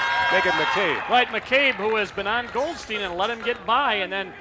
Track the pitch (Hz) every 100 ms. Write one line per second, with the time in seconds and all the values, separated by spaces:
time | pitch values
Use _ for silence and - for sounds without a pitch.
0 | - - - 185 180 165 151 190 180 117
1 | - 240 247 220 - 262 277 202 208 220
2 | 196 - 196 233 240 233 302 311 - 214
3 | 190 175 214 226 220 240 185 247 277 208
4 | 185 196 185 -